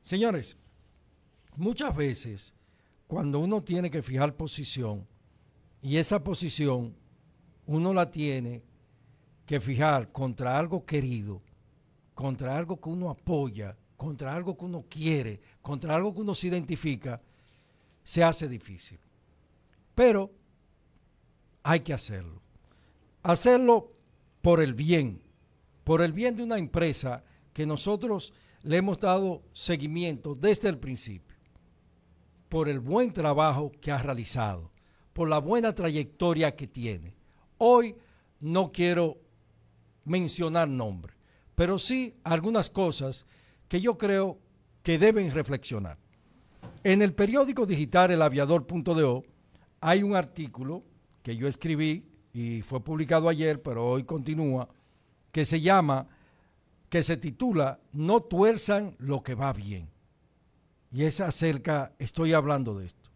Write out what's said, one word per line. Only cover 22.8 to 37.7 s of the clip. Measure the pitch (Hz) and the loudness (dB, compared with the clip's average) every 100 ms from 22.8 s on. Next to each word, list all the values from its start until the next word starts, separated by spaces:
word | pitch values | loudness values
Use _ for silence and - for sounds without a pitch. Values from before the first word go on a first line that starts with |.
| _ _ _ _ | _ _ _ _
Hacerlo | 170 170 247 247 247 233 - _ _ _ _ _ | 0 4 6 6 8 6 4 _ _ _ _ _
por | 175 170 | 4 6
el | 147 | 4
bien, | 117 151 170 127 85 _ _ _ _ _ _ | 0 2 2 2 -6 _ _ _ _ _ _
por | - 160 | 0 4
el | 170 | 4
bien | 165 247 226 | 2 -2 -2
de | |
una | 233 220 | -4 -4
empresa | 160 175 165 - 135 120 - _ _ | -2 0 0 0 -4 -8 -12 _ _
que | - 151 | -6 -4
nosotros | 151 196 208 226 196 - _ _ _ | -2 -2 -2 -2 -4 -6 _ _ _
le | - 170 | 0 0
hemos | 196 175 | 0 0
dado | 196 185 190 170 - | 2 2 0 -4 -12
seguimiento | - - 165 147 165 175 143 147 135 | -6 -2 -2 -2 -4 -4 -6 -10 0
desde | 190 208 214 | 2 2 0
el | 165 | -2
principio, | 139 123 - 92 _ - _ _ _ _ _ _ _ _ _ _ _ | -8 -6 -8 -10 _ -20 _ _ _ _ _ _ _ _ _ _ _
por | 160 147 | -2 0
el | 139 | -2
buen | 120 202 247 | 0 0 0
trabajo | 180 156 143 156 139 147 - | 0 0 4 2 2 -4 -8
que | 151 | -6
ha | 143 | -4
realizado, | 143 123 107 127 107 90 82 _ _ _ _ | -4 -4 -4 -2 -2 -6 -12 _ _ _ _
por | - 160 | -4 0
la | 151 | 0
buena | 147 233 226 | 2 0 0
trayectoria | 208 170 156 160 _ 175 160 156 147 | -2 -2 -2 -6 _ 0 2 0 -2
que | 143 | -12
tiene. | - 117 92 82 - _ _ _ _ | -8 -8 -8 -12 -20 _ _ _ _
Hoy | 233 | 6